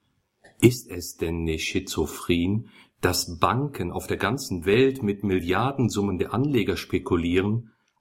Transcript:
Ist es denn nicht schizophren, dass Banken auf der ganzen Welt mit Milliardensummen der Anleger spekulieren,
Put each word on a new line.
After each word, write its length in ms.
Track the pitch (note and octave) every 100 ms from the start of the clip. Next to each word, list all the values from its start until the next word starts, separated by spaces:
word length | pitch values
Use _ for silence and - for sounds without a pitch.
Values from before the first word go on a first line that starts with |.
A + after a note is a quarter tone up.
| _ _ _ _ - -
Ist 300 | A#2 B2 -
es 260 | F2 E2+ -
denn 280 | E2+ E2+
nicht 220 | E2 D#2+ -
schizophren, 1000 | - C#2+ - D#2 - - F2 F2 G#2+ - - - _
dass 400 | F2+ F2 - E2+
Banken 540 | F2+ A2 D3 - E2+
auf 140 | F#2 -
der 100 | E2+
ganzen 480 | G2 C3+ - F#2 F2+
Welt 360 | G#2+ C3+ C3+
mit 220 | A2+ G2+
Milliardensummen 920 | G#2 F#2 E2+ F#2 B2 C#3 A#2 G#2 G2+ F2+
der 160 | F#2+
Anleger 420 | A2 C#3+ C3 F#2+ F2
spekulieren, 960 | - - - F2 E2+ F2 G2 A2+ - _ _ _